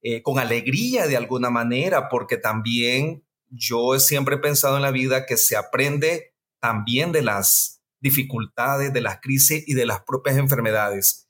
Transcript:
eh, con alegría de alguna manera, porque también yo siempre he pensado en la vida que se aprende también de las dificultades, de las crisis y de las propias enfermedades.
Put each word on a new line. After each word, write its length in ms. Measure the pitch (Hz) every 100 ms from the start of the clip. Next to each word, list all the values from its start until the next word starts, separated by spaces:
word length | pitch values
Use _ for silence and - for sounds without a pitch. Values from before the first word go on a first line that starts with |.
eh, 180 | 117 117
con 160 | 143 135
alegría 680 | 120 117 113 135 240 254 165
de 100 | 131
alguna 320 | 113 123 123
manera, 580 | 120 117 123 170 170 127
porque 280 | 127 104 117
también 880 | 110 107 107 117 120 127 151 165 _ _ _
yo 480 | 123 - 117 123 135
siempre 360 | 131 143 135 143
he 40 |
pensado 360 | 147 147 143 139
en 80 |
la 80 | 139
vida 340 | 131 131 131 131
que 120 | 117
se 180 | - 107
aprende 800 | - - 143 143 156 214 - _ _ _
también 520 | 120 110 107 120 170
de 120 | 160
las 580 | 123 101 98 - - - _ _
dificultades, 920 | 135 139 135 120 110 - 123 139 139
de 80 | 131
las 180 | 110 98
crisis 420 | 131 135 131 156 151
y 60 |
de 140 | 131 117
las 140 | 101
propias 360 | - 127 147 135
enfermedades. 880 | 139 135 113 107 104 101 98 -